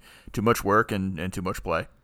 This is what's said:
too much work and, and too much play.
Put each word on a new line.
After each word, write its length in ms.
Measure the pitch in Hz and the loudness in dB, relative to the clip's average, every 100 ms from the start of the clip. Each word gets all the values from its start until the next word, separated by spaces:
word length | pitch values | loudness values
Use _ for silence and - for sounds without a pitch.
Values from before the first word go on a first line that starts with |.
| - - - | -8 -20 -8
too 100 | - | 0
much 200 | 110 117 | 2 2
work 300 | 98 104 113 | 4 4 4
and, 260 | 104 95 87 | 0 -2 -4
and 140 | 92 | -6
too 100 | 98 | -6
much 180 | 90 82 | -6 -6
play. 240 | - 82 - - | -2 -2 -4 -14